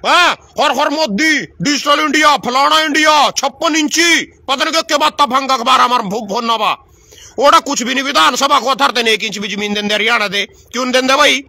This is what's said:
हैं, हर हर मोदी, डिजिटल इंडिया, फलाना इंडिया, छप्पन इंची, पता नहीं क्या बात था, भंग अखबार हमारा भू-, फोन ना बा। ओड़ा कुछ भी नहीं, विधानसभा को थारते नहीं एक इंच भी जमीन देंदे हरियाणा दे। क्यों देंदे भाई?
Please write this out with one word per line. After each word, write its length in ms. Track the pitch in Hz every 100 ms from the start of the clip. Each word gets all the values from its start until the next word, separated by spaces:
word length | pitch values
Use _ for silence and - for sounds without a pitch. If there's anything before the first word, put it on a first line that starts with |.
हैं, 260 | 208 330 339
हर 480 | - - - 294 247
हर 100 | 302
मोदी, 500 | 294 311 202 311 294
डिजिटल 600 | 165 _ 269 285 285 285
इंडिया, 380 | 311 302 302 269
फलाना 420 | 233 262 294 311
इंडिया, 500 | 311 311 311 302 226
छप्पन 460 | - 277 - 330
इंची, 460 | 311 302 311 339 311
पता 440 | - _ - 262
नहीं 160 | 311 320
क्या 160 | 320 294
बात 240 | 302 302
था, 40 |
भंग 240 | 285 262 269
अखबार 320 | 262 240 254
हमारा 220 | 247 247
भू-, 260 | 202 208 151
फोन 160 | 214
ना 120 | 233 226
बा। 200 | 185 139 _ _ _ - - -
ओड़ा 200 | 285 320
कुछ 240 | 320 277
भी 100 | 247
नहीं, 100 | 262
विधानसभा 560 | 269 294 320 247 277 285
को 160 | 269
थारते 280 | 254 277 233
नहीं 100 | 233
एक 100 | 214
इंच 140 | 214 202
भी 100 | 202
जमीन 260 | 202 208
देंदे 200 | 208 208
हरियाणा 340 | 208 214 233 208
दे। 180 | 202 190 - _
क्यों 200 | 233 254
देंदे 240 | 254 254
भाई? 280 | 277 285 269